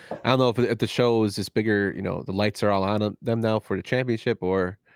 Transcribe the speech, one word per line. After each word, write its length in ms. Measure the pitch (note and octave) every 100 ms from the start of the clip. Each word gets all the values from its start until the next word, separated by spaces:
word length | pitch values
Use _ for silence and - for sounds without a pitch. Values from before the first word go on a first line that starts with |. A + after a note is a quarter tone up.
| - -
I 60 | A2+
don't 100 | B2+
know 80 | B2+
if, 100 | A#2
if 200 | A#2+ A2+
the 100 | A2+
show 340 | - B2 A#2
is 140 | G#2+ F#2+
just 180 | F#2+
bigger, 380 | - A2 G#2 G2
you 80 | -
know, 220 | F#2+ F#2
the 80 | -
lights 300 | F#2+ G#2 -
are 60 | G#2
all 120 | G2
on 180 | F#2+ G#2
him, 160 | G#2+ F#2+
them 180 | - A#2
now 200 | A2+ A2
for 160 | - F#2+
the 60 |
championship 560 | - B2+ B2+ A2+ - A2+
or 360 | F2+ F#2+ F2+ G2 _